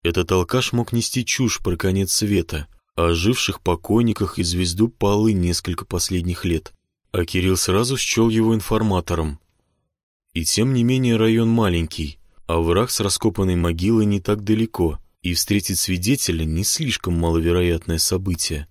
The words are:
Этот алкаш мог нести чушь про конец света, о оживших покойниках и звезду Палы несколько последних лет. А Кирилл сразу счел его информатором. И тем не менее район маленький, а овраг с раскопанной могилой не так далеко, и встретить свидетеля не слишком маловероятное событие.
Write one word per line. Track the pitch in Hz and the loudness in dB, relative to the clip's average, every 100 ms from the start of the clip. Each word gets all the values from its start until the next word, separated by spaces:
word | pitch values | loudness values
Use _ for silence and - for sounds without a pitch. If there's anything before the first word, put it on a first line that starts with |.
Этот | 85 85 85 | 0 0 2
алкаш | 92 90 127 123 | 2 2 0 0
мог | 120 117 | -2 0
нести | 117 - 127 | -2 -2 -4
чушь | 117 - 123 - | -4 -2 -2 0
про | - - | -4 -2
конец | 95 95 95 | 0 0 0
света, | - 104 101 - 78 73 - _ - | -2 2 0 0 -8 -10 -18 _ 0
о | 85 | 0
оживших | 85 95 131 - - | 2 2 0 -2 -2
покойниках | - 85 - 107 117 101 95 - | -2 -2 2 2 2 0 -4 -2
и | |
звезду | 87 87 90 85 113 | -2 0 -2 0 0
Палы | _ 101 104 110 | _ 0 4 2
несколько | 98 87 85 - 85 - | 2 0 -2 -4 -8 -6
последних | 90 - 92 85 85 90 | -6 -2 -2 -2 -4 -2
лет. | 80 - - _ _ _ | -2 -4 -20 _ _ _
А | 95 85 | -4 -2
Кирилл | 92 92 92 | 0 2 2
сразу | - 95 120 135 | 2 0 0 -2
счел | - - 117 | -2 2 2
его | 113 110 | 4 2
информатором. | 110 - 110 107 92 - 85 78 73 _ _ _ _ _ _ _ _ _ | 0 0 0 2 0 0 -2 -2 -6 _ _ _ _ _ _ _ _ _
И | 85 80 | -6 -2
тем | - 123 | 0 2
не | 131 | 2
менее | 120 131 123 113 | 2 2 2 4
район | 113 113 113 | 4 4 2
маленький, | 113 104 85 82 - 76 - - - - | 2 2 0 -2 -6 -10 -10 -20 -16 -4
а | 82 | 0
овраг | 82 87 120 | 2 2 2
с | - | -2
раскопанной | 101 - 113 98 95 87 | -2 0 -2 0 0 2
могилой | 85 85 95 113 104 | 0 0 2 2 2
не | 101 | 0
так | 95 104 | -2 -4
далеко, | 101 110 113 - 85 73 - _ | 0 0 0 0 -2 -2 -12 _
и | 90 | -4
встретить | 85 - 104 - 92 | -4 0 0 0 -4
свидетеля | - 90 95 135 - 82 80 | -2 -2 0 0 -2 -2 -2
не | 80 | -2
слишком | 104 - 147 104 - 85 | -2 -2 -4 -4 -2 0
маловероятное | 85 82 82 90 87 82 - 80 | 2 2 2 2 2 0 -2 -2
событие. | - 92 95 85 - 76 71 | -2 -2 -2 -4 -4 -6 -10